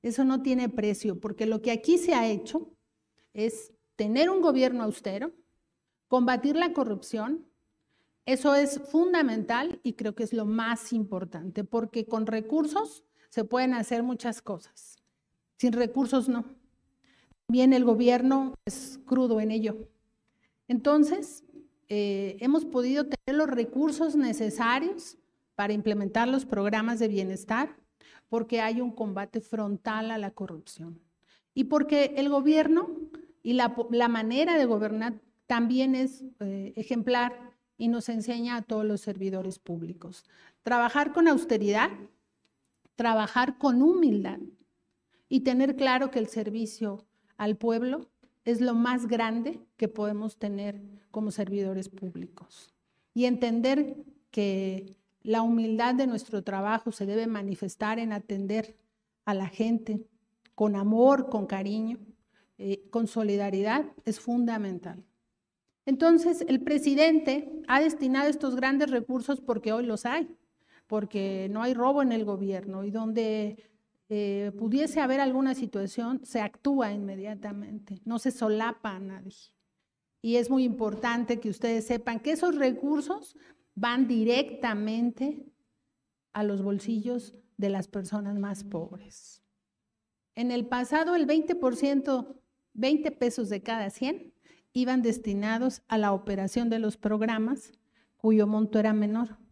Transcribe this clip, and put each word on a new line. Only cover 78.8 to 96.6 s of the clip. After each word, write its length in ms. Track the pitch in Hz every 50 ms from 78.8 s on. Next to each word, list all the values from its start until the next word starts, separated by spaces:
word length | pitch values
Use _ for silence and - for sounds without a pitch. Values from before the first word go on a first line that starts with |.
| - 220 190
a 40 | 185
nadie. 320 | 196 190 190 190 190 190 - - - _ _ _ _ _ _ _ _ _ _ _ _ _ _ _
Y 160 | - 226 233
es 140 | 240 240 240
muy 140 | 269 262 262
importante 760 | 247 220 - 220 214 208 214 - 240 233 240 240 - 240 233
que 80 | - 220
ustedes 380 | 196 - - 233 226 226 226
sepan 340 | - 240 233 - - 233 226
que 120 | 226 294 320
esos 240 | 311 349 359 339
recursos 800 | 294 277 254 254 254 - 285 302 294 294 302 370 415 - - - - _ - - _ _ _ _
van 300 | - 202 240 240 254 269
directamente 1400 | 233 254 226 220 226 240 262 294 - - - - 240 214 208 214 214 220 233 240 240 233 - 262 285 302 294 - - _ _ _ _ _ _ _ _ _ _ _ _ _ _ _ _ _
a 120 | 208 214
los 180 | 208 202 196 196
bolsillos 720 | 202 202 196 - - 233 220 208 247 247 247 233 - - - _ _ _
de 140 | - 202 196
las 180 | 196 190 180 -
personas 500 | - 208 190 190 208 208 202 196 202 202
más 240 | 196 202 196 196 202
pobres. 800 | - - 165 165 - 196 - - - - - - - - _ _ _ _ _ _ _ _ _ _ _ _ _ _ _ _ _ _ _ _
En 160 | 220 240 247 240
el 120 | 247 233
pasado, 520 | 240 254 247 247 247 302 302 320 320 349
el 100 | 349 311
veinte 300 | 254 302 320 311 320 349
por 180 | 349 - 254 240
ciento, 680 | - 277 277 285 277 269 285 269 254 262 - - - _ _ _ _ _ _ _
veinte 380 | 214 226 262 302 302 302 311
pesos 380 | 294 - 247 240 233 - 233 190
de 160 | 208 196 202
cada 260 | - 226 226 208 196
cien 420 | - - 254 262 349 - - - _ _ _ _ - _ _ _ _
iban 300 | 254 254 247 254 254 233
destinados 800 | 233 226 233 - 214 196 196 202 214 220 226 247 262 254 - _ _
a 100 | 226 220
la 140 | 208 202 196
operación 580 | 190 196 - 196 190 190 196 - 240